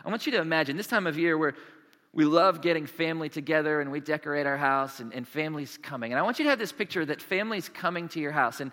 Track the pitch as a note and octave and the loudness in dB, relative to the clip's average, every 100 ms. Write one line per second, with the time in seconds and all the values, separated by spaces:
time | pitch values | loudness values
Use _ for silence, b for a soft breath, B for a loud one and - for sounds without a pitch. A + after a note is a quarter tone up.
0 | - A3 - A#3+ D#3+ D#3+ D3 D#3 G#3+ A3+ | -8 -4 -2 0 2 2 2 -2 -2 0
1 | F3+ D3+ E3+ D#3 D#3 B B B B B | 0 2 2 2 0 B B B B B
2 | B - D3+ E3 F#3+ E3 E3 E3 D3 - | B 2 6 8 6 4 2 0 -2 -4
3 | E3 D#3+ D3+ D#3 C#3+ D#3 D3+ D3+ C#3 D3 | -2 -2 -4 -6 0 2 2 0 0 -4
4 | D3 D3+ D3+ D3 C#3+ C#3 C#3 C3+ C3+ - | -2 -4 -2 -2 0 2 2 2 0 -6
5 | A#2 B2 B2 D3 D#3 D3+ C#3 - - C3+ | -10 -10 -8 -6 -4 -6 -10 -12 -12 -8
6 | A#2 B2+ F#3+ B3 D4 C4 G#3 - G#3 F#3 | -4 0 0 0 2 2 0 -6 -4 -2
7 | D3+ D3+ - F#3+ G#3+ G#3+ D#3 - F3+ F3 | -2 -4 -2 -2 -2 -4 -6 -4 -4 -2
8 | E3+ E3+ D3 D3 B2 - C3+ | -6 -6 -2 2 2 0 -8